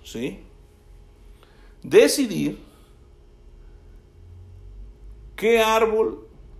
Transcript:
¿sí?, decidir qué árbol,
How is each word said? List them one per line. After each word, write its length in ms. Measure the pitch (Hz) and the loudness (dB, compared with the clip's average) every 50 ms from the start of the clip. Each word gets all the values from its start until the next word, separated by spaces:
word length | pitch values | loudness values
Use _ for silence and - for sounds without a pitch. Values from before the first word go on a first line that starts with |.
| - | -20
¿sí?, 380 | - - 113 120 151 190 - - - - - - - _ - _ - - - - - - - - - - - - - - - - - - - | -16 -12 -10 -10 -10 -10 -12 -20 -20 -20 -20 -20 -20 _ -20 _ -20 -20 -20 -20 -20 -20 -20 -20 -20 -20 -20 -20 -20 -20 -20 -20 -20 -20 -20
decidir 760 | - 123 135 202 247 - - - 277 220 180 - 143 147 202 - - - - - - _ - - - - - - - - - - - - - - - - - - - - - - - - _ - - - - - - - - - - - - - - - - - - - - - - - - | -6 2 6 6 6 6 4 0 -2 -4 -4 -4 -4 -6 -6 -10 -16 -20 -20 -20 -20 _ -20 -20 -20 -20 -20 -20 -20 -20 -20 -20 -20 -20 -20 -20 -20 -20 -20 -20 -20 -20 -20 -20 -20 -20 _ -20 -20 -20 -20 -20 -20 -20 -20 -20 -20 -20 -20 -20 -20 -20 -20 -20 -20 -20 -20 -20 -20 -16 -10
qué 240 | - 190 220 233 226 | -2 0 2 4 4
árbol, 680 | 220 220 220 226 226 220 214 220 220 - - - - - - - - - - - | 4 4 2 2 2 2 2 0 -2 -2 -4 -8 -16 -20 -20 -20 -20 -20 -20 -20